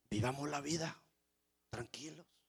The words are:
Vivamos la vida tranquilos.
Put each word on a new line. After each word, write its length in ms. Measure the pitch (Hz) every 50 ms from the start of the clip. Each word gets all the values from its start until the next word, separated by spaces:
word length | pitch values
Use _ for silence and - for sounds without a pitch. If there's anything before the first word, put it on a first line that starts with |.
| _ -
Vivamos 380 | 104 107 110 127 135 139 143 147
la 120 | 147 143
vida 360 | 139 147 160 165 165 160 - - - _ _ _ _ _ _ _ _ _ _ _ _ -
tranquilos. 560 | - 117 120 117 - 123 143 156 156 160 170 _ _ _ _